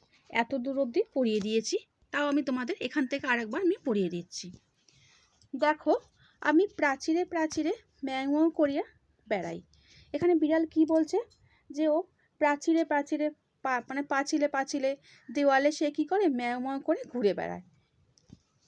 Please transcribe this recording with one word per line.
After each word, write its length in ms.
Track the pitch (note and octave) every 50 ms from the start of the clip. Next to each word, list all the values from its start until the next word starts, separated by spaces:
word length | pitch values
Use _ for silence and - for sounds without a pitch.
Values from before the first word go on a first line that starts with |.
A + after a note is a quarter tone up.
| _ _ _ _ _ -
এত 260 | - A3+ A#3 A3+ C#4
দূর 240 | C4 A#3+ C#4 C4+ C4+
অবধি 240 | C#4 A#3+ A#3 E4+ A4+ - -
পড়িয়ে 260 | C#4 B3+ A3+ G#3+ G#3+
দিয়েছি, 380 | G3 G#3+ A3 A3+ A3 - - G#4+ - _ _ _ _ _
তাও 180 | - C#4+ D4 D4
আমি 140 | C#4 D4 C4
তোমাদের 340 | - B3+ B3+ B3 A#3+ G4 -
এখান 260 | - B3+ - D4+ C4+
থেকে 200 | B3 C#4 C#4 C#4+
আরেকবার 360 | C4+ A#3+ A#3 A#3 G#3+ A3+ E4+ G4+
আমি 120 | E4 G4 - -
পড়িয়ে 260 | C#4+ G#3+ G#3 F#3+ F3
দিচ্ছি। 420 | F3 F3 E3 - - - - F3+ F3+ - _ _ _ _ _ _ _ _ _ _ _ _ _ _ _ _ _ _ -
"দেখো, 400 | B3+ D4 D4 D4+ D4+ - D4+ F4 B4 - _ _ _ _ _ _ -
আমি 260 | - D4 D4+ D#4+ G4
প্রাচীরে 580 | G4+ - - D4+ C#4+ C4+ C#4 - - D#4+ F4 F4+
প্রাচীরে 480 | F4+ F4 E4 D#4+ D#4 - D#4+ D4 D#4+ A4 - - _ _ _ -
ম্যাও 260 | C4+ C4 C4 C4+ C#4
ম্যাও 200 | C#4+ D4+ D#4+ E4
করিয়া 320 | D#4+ - D4+ C#4+ C#4 D4+ - - _ _ _ _ _ _ _ -
বেড়াই।" 340 | A3 F#3+ E3+ E3 E3 F3 - _ _ _ _ _ - - - _ -
এখানে 220 | D4 F4 F4 F4+
বিড়াল 320 | D#4 D4+ D4 D#4+ D#4+ E4
কি 200 | D#4+ - D#4+ D#4+
বলছে, 320 | D4 D#4+ D#4+ D#4 D#4 - G4+ - - _ _ _ _ _ _ _ -
যে 180 | C4+ C#4+ D#4 D#4
ও 140 | D4 E4 F#4 _ _ _ _ _ _ -
প্রাচীরে 460 | D4+ D4 D4 D4 - E4 E4 E4 E4
প্রাচীরে 460 | D#4+ D4+ C#4+ C#4+ - D#4 C#4+ D4+ D4+ D4+ _ _ _ _ _ -
পা-, 200 | C4+ B3+ A#3+ A#3 -
মানে 140 | C4 C#4 C#4+
পাঁচিলে 460 | - D4 C4+ C#4+ - D#4+ D4+ D4 C#4+
পাঁচিলে 480 | - C4+ C4+ - - C#4 C4 C4+ C#4 - _ _ - - _ - A#3
দেওয়ালে 380 | C#4+ C#4+ C#4+ C4+ C4+ C#4 D4 D#4
সে 180 | - D#4+ D4
কি 140 | D4 - D4+
করে, 240 | D4+ F#4 G4+ G#4 E4
ম্যাও 320 | C4 A#3+ A#3+ A#3+ B3 B3
ম্যাও 200 | B3 C4+ C4+ C#4
করে 220 | C#4+ - E4 A#4+ B4+ -
ঘুরে 260 | - B3 A#3 G3+ F3
বেড়ায়। 280 | - E3 F3 F3 F3+ F3+ _ _ _ _ _ _ _ _ _ _ _ _ _ - - _ _ _ _ _